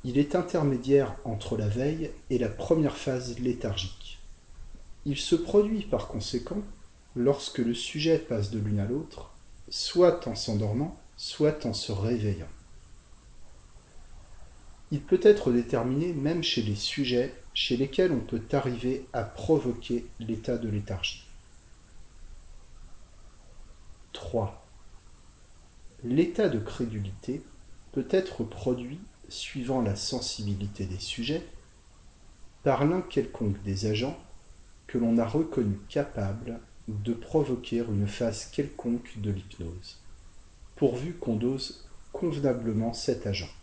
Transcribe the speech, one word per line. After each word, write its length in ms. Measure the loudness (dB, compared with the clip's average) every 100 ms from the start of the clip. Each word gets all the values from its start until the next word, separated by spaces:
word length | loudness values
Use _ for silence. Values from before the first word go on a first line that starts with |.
| 2
Il 120 | 4
est 160 | 4
intermédiaire 840 | 4 2 2 4 2 6 6 6 -2 -4
entre 320 | -4 -2 0
la 100 | 2
veille 440 | 2 2 0 -4 -6 0
et 80 | 2
la 100 | 2
première 480 | -2 4 4 4 2
phase 420 | -2 -2 -4 -2
léthargique. 840 | -2 0 -2 -2 -4 -8 -12 -12 -14 -16 -16 -14 -14 -14 -14 -8
Il 140 | -2 -2
se 180 | 2 2
produit 480 | 6 6 6 2
par 240 | 0 0 0
conséquent 540 | -6 -2 -4 -2 -6 -6 -14 -18 -20 -10 2
lorsque 400 | 4 4 0 0
le 160 | 0
sujet 440 | 0 -4 0 4 4
passe 320 | 2 -2 0
de 100 | 0
l'une 200 | 0 2
à 60 | 2
l'autre, 460 | -2 -4 -12 -16 -18 -20 -18 -10
soit 580 | -6 0 8 8 8 -2
en 100 | -4
s'endormant, 640 | 0 0 2 0 -2 -4 -18 -12
soit 480 | -10 2 2 4 -2
en 80 |
se 180 | -4 -4
réveillant. 560 | 0 2 2 2 -2 -6 -14 -18 -20 -18 -20 -20 -20 -20 -16 -16 -16 -20 -20 -18 -18 -16 -16 -16 -16 -16 -16 -18 -18 -4
Il 100 | -4
peut 180 | 4 8
être 300 | 10 8 6
déterminé 640 | 4 4 2 2 2 0
même 300 | 0 0 2
chez 180 | 0 0
les 140 | 0 0
sujets 600 | -2 -2 2 4 2 -2 -8
chez 220 | -2 0 2
lesquels 380 | 2 4 4
on 80 | 4
peut 200 | 0 -4 0
arriver 520 | 0 2 -2 -2 -2 -2
à 120 | -4
provoquer 840 | -4 -4 2 4 4 -4 -2 -4 -4 -10
l'état 380 | -4 -4 -2 -2
de 120 | 0
léthargie. 560 | -2 -4 -4 -4 -6 -16 -20 -20 -20 -20 -20 -20 -18 -18 -16 -14 -14 -16 -18 -18 -16 -14 -14 -16 -18 -20 -20 -20 -18 -16 -18 -18 -18 -16
Trois. 520 | -12 -4 -2 -2 -6 -18 -20 -18 -18 -20 -20 -20 -20 -20 -20 -20 -18 -18 -10 0
L'état 420 | 4 4 4 2
de 120 | 2
crédulité 840 | -2 -4 -2 -2 -6 -6 -6 -6 -8 -20 -18 -18 -6
peut 160 | -4 2
être 340 | 2 2 -4 -6
produit, 560 | -2 0 0 -2 -10 -12 -18 -14
suivant 540 | -10 -8 -6 0 0
la 140 | 2 0
sensibilité 920 | -2 -4 -4 -4 -2 -2 -4 -4 -4
des 100 | -4
sujets, 480 | -6 -4 -2 -2 -4 -16 -20 -20 -20 -20 -20 -20 -20 -18 -20 0
par 200 | 2 4 4
l'un 160 | 2
quelconque 600 | 2 0 -2 -2 -2 0
des 240 | -2 0 2
agents 320 | 2 0 -4 -12 -20 -20 -20 -20 -20 -4
que 100 | 2
l'on 220 | 4 4
a 80 | 4
reconnu 520 | 2 2 2 2 0 -2
capable 720 | -2 -2 -2 -2 -2 -6 -8 -10 -14 -6
de 260 | -4 -2
provoquer 640 | -2 2 2 4 0 0 0
une 300 | 2 2 0
phase 380 | 2 -2 -2 -6
quelconque 760 | -4 -4 -4 -2 -2 -2 -6
de 100 | -2
l'hypnose, 720 | -2 -6 -10 -10 -8 -14 -16 -18 -18 -18 -20 -20 -20 -20 2
pourvu 380 | 2 2 -4
qu'on 220 | -4 -2 0
dose 520 | 2 0 -6 -12 -16 -16 -10
convenablement 800 | -4 -2 2 2 2 2 2 0
cet 360 | 0 -2 0 0
agent. 240 | -4 -4 -12